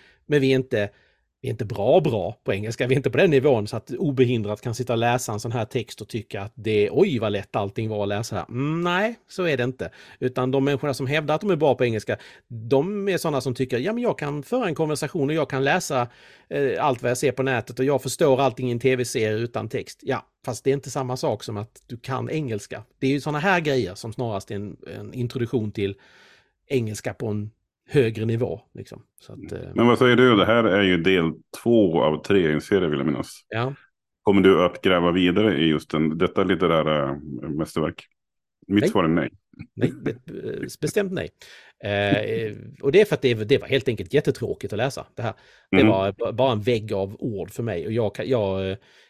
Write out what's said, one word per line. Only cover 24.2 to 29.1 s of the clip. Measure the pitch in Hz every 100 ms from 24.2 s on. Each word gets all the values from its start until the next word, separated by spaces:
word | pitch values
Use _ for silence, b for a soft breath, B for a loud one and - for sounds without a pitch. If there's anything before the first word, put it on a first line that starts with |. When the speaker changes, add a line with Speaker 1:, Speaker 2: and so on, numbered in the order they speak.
| 117 101 -
Speaker 1:
är | 104
en, | 104 - - -
en | 104
introduktion | 123 120 127 117 131 107
till | 107 98 98 b b b b b b -
engelska | 139 110 107 -
på | 98 117
en | 104 107 - _ _ -
högre | 147 117 110 110
nivå, | 113 120 90 -
liksom. | - - - _